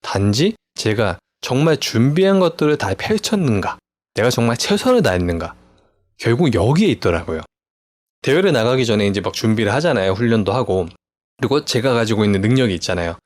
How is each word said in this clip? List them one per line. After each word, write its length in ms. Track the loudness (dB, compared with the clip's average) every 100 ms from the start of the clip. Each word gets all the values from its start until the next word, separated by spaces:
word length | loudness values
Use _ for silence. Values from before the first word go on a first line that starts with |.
단지 540 | -4 0 0 2 0 -2 _ -6
제가 440 | -4 0 -2 -4 _ _
정말 360 | -4 0 2 0
준비한 640 | -2 2 2 4 2 4
것들을 380 | 2 0 0 0
다 160 | -2 -4
펼쳤는가? 800 | -4 -4 -2 -2 0 0 -2 -8 _ _ _ -2
내가 140 | 0
정말 280 | 2 0 -2
최선을 460 | -2 0 2 2
다했는가? 500 | 2 0 -2 -4 -6 -14 _ _ _ _ _ _
결국 360 | -2 2 2
여기에 340 | 2 2 2 2
있더라고요. 520 | 2 0 -2 -4 -8 -10 _ _ _ _ _ _ _
대회를 320 | 0 2 4
나가기 320 | 2 2 2 0
전에 200 | 0 0
이제 140 | -2
막 120 | -4
준비를 400 | -2 -2 0 0
하잖아요. 400 | 0 0 0 0
훈련도 380 | 0 0 0 0
하고. 340 | -2 -2 -2 -4 -10 _ _ _ _
그리고 280 | -2 -2 -2
제가 280 | -2 0
가지고 300 | 0 0 0 2
있는 160 | 2
능력이 320 | 2 2 0 -2
있잖아요. 420 | -4 -4 -4 -8